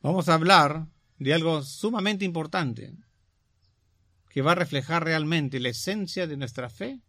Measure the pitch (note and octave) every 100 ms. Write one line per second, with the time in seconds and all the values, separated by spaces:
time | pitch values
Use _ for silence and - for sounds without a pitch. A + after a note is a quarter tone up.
0 | - F#3 E3 D#3+ E3+ F#3 D3 D#3+ D#3 _
1 | _ _ C3+ E3 D#3+ D#3 C#3 - - A3+
2 | G3 G3+ F#3+ E3+ D#3 F#3+ C#3+ A2+ G#2+ -
3 | - _ _ _ _ _ _ _ _ _
4 | _ _ _ C#3 C#3 F3 E3+ C#3 C#3 E3
5 | D#3+ D#3+ D3+ E3 C#3 B2+ B2 A#2 - G#3+
6 | F#3 - E3+ C#3+ C3 - B2 - G#3+ C4+